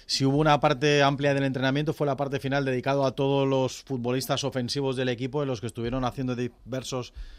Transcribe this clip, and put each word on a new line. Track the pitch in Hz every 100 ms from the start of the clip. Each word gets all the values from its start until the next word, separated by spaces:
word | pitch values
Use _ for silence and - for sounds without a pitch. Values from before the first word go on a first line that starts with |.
| -
Si | -
hubo | 135 143
una | 156 147
parte | 151 131 147 147
amplia | 139 139 143
del | 139
entrenamiento, | 139 131 131 139 151
fue | - 143
la | 135
parte | 139 135
final | 135 143
dedicado | 135 127 135 139 135
a |
todos | 131 139 139 135
los | 135 127 -
futbolistas | - 131 120 131 127 135 139
ofensivos | 131 120 143 135 127
del | 127
equipo, | 120 127 147
en | 139
los | 123
que | 117
estuvieron | - 117 131 123
haciendo | 135 127 120
diversos | 120 - 110 131 - 127 117 - -